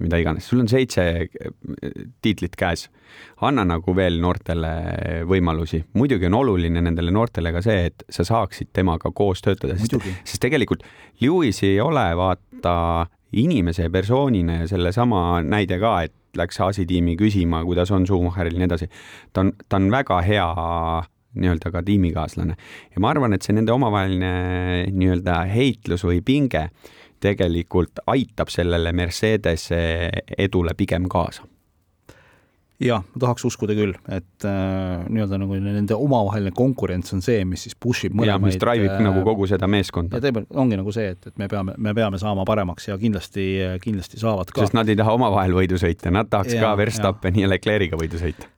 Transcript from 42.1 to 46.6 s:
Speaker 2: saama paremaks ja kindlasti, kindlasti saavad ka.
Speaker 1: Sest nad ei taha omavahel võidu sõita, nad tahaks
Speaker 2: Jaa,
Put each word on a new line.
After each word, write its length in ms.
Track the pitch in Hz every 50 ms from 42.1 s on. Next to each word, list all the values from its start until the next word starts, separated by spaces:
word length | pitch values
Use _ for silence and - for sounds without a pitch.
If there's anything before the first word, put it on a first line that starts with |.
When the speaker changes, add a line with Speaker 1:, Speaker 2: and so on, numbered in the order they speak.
| 95 92
Speaker 2:
saama 240 | 107 107 104 98 95
paremaks 400 | 101 110 107 98 90 82 - - -
ja 60 | 101 95
kindlasti, 460 | 107 117 104 92 - - - 101 95 95 95 95 92 92 90 95
kindlasti 400 | - 113 107 95 87 - - 113
saavad 300 | 110 113 107 95 87 - -
ka. 80 | -
Speaker 1:
Sest 140 | 110 98 -
nad 140 | 117 110 110 107
ei 60 | 101
taha 160 | 110 110 110
omavahel 400 | 123 127 110 98 101 92 92 90
võidu 220 | 92 95 87 90 87
sõita, 300 | 98 87 87 - - 87 87
nad 160 | 104 113 117
tahaks 240 | - 104 95 123 120
Speaker 2:
Jaa, 140 | 113